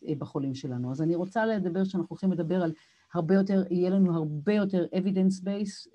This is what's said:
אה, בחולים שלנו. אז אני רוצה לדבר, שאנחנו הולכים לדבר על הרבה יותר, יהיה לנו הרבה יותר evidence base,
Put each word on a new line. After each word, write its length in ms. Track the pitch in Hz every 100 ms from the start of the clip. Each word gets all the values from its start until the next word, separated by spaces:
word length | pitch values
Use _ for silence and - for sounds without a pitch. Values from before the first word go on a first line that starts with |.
| -
אה, 80 | 147
בחולים 360 | 131 151 139
שלנו. 360 | 131 143 123 123
אז 120 | 131
אני 120 | 160
רוצה 320 | 170 185 226 220
לדבר, 380 | 214 180 175
שאנחנו 240 | 190 190 170
הולכים 220 | 165 190
לדבר 300 | 175 160 185
על 100 | 170 156 _ _ _
הרבה 200 | 175 165
יותר, 280 | 196 190 196 190
יהיה 200 | 190 180
לנו 240 | 196 185
הרבה 400 | 165 156 151 147
יותר 320 | 208 196 190 170
evidence 480 | 185 185 190 190 185
base, 460 | 185 202 202 - -